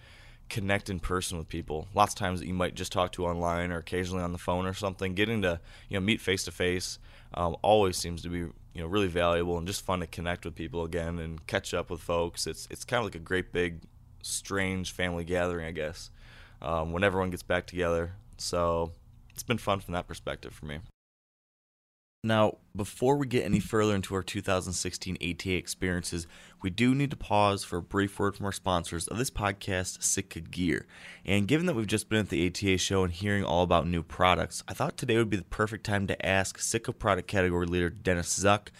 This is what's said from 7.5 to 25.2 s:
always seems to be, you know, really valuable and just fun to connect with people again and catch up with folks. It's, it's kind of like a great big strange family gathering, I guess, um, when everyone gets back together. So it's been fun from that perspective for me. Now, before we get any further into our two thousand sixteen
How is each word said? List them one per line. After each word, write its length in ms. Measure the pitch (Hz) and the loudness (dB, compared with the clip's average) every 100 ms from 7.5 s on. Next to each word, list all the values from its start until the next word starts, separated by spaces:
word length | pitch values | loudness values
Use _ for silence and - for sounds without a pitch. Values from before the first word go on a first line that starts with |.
| - | 0
always 340 | - 107 95 90 | 6 6 6 2
seems 260 | 87 82 | -4 -6
to 60 | 85 | -6
be, 100 | 87 | -6
you 140 | 85 - - 87 | -6 -10 -16 -10
know, 40 | 82 | -2
really 220 | 104 95 | 0 2
valuable 500 | 85 87 85 87 85 | 2 4 4 2 -2
and 80 | 87 | -2
just 180 | - | -6
fun 160 | - 92 | -2 -4
to 60 | 82 | -4
connect 380 | - 85 87 | -6 -4 -4
with 100 | 85 | -8
people 300 | 78 78 85 | -8 -8 -4
again 340 | 82 85 82 85 | -4 -4 -4 -4
and 280 | 80 78 - | -6 -10 -4
catch 280 | 98 - | -4 -2
up 160 | 90 82 | -6 -4
with 100 | 85 | -8
folks. 460 | - 85 85 - 80 | -2 0 0 -4 -8
It's, 220 | 80 - | -8 -12
it's 140 | - | -14
kind 160 | - 120 | -2 -2
of 60 | 101 | -2
like 100 | 85 | -6
a 20 | |
great 340 | 82 92 - | -2 -2 0
big 280 | 90 87 82 - - - - | 0 0 -4 -16 -20 -20 -16
strange 720 | - - - 98 95 95 90 | -8 -8 -4 -2 0 -2 -4
family 320 | - 90 85 | -2 -2 -2
gathering, 420 | 85 90 87 85 80 | -2 0 0 0 -4
I 60 | |
guess, 380 | 80 76 - - - - - - - | -4 -6 -6 -16 -18 -20 -20 -20 -10
um, 300 | 76 82 82 | -2 -2 0
when 100 | 85 | 2
everyone 280 | 101 95 92 | 4 4 0
gets 120 | 87 | -4
back 240 | - 90 - | -2 -2 -2
together. 460 | 90 85 85 85 92 - - | -2 2 2 0 -8 -16 -10
So 540 | - 87 85 85 82 - - - - | -2 0 2 2 -2 -6 -20 -20 -18
it's 80 | - | -14
been 160 | - 113 | -4 -2
fun 220 | - 98 | 0 -2
from 140 | - | -2
that 120 | 87 - | -6 -6
perspective 480 | - 71 69 60 | -8 -8 -8 -10
for 120 | - 76 | -12 -10
me. 120 | 76 - _ _ _ _ _ _ _ _ _ _ _ _ _ | -10 -12 _ _ _ _ _ _ _ _ _ _ _ _ _
Now, 320 | 113 110 107 - _ | 2 4 4 2 _
before 420 | 98 101 - 127 143 | -8 -6 0 2 4
we 120 | 131 | 2
get 160 | 123 | 0
any 160 | 98 104 | 2 0
further 340 | - 110 107 | 2 4 4
into 180 | 98 - | 4 0
our 100 | 95 | -4
two 180 | - 101 | -2 -4
thousand 320 | 98 92 90 | 0 0 0
sixteen 440 | 87 90 - 92 87 | -4 -4 -6 -6 -4